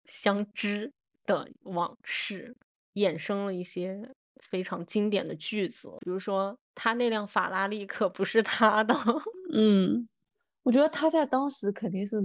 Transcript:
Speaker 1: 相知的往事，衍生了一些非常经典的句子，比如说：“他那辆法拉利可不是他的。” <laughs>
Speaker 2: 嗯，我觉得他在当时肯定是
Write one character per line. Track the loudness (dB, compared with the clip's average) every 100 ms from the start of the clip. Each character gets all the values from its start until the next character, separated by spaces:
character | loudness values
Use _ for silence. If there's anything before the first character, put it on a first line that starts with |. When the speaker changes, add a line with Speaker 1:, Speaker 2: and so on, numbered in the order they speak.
| -8
Speaker 1:
相 | -2 0 0 -2
知 | -4 -4 -2 -6 _ _ _ -2
的 | -2 -2 -16
往 | -6 -2 -2 -4
事， | -8 -4 -4 -6 -12 -20 _ _ _ 0
衍 | 0 0
生 | -4 -4 -4
了 |
一 | -4
些 | -6 -6 -6 -8 -12 -18 _ _
非 | -8 -6
常 | -4 -6 -4
经 | 0 0
典 | 0 -2
的 | -8
句 | -6 -4 -4
子， | -6 -14 -12
比 | -6
如 | -6
说 | -2 -2 -2 -6 _
：“他 | -4 -2
那 | 0 0
辆 | 0 -2
法 | -2 -2
拉 | -2 -2
利 | -4 -8
可 | -2 -2
不 | 0 0
是 | 2
他 | 2 4 4 6
的。” | 4 2 2 0 -2 -12
<laughs> | -2
Speaker 2:
嗯， | 4 6 6 6 2 -2 _ _ _ _ _
我 | 2
觉 | 6
得 | 4
他 | 4 2
在 | 4 2
当 | 2 0
时 | -2 -2
肯 | -2 -2
定 | -2 -2
是 | -2